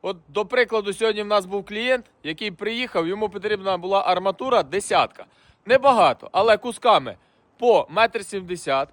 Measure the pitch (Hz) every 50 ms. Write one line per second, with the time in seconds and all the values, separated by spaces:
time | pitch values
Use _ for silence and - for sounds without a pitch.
0 | - 185 196 170 _ _ 143 202 214 - 254 254 240 233 226 220 202 202 190 -
1 | 220 220 214 208 208 208 208 208 185 185 196 202 190 - 208 214 233 254 262 247
2 | 226 _ _ _ - 151 160 - 220 208 175 _ 202 214 226 233 254 233 - 185
3 | 165 170 190 208 214 202 - 202 185 214 214 196 190 196 190 175 170 185 196 196
4 | - - 185 180 185 196 190 - 262 262 247 214 160 131 147 202 - - 202 165
5 | - - _ - 95 _ _ _ _ _ _ _ _ - 247 262 254 277 254 220
6 | 180 143 120 _ - - - 180 208 233 214 208 - 247 226 - - 240 208 156
7 | 135 117 95 _ _ _ _ _ _ _ _ _ 240 247 214 160 - - 156 202
8 | 226 208 - 226 196 - 202 196 185 175 180 165 - 147 135 135 139 _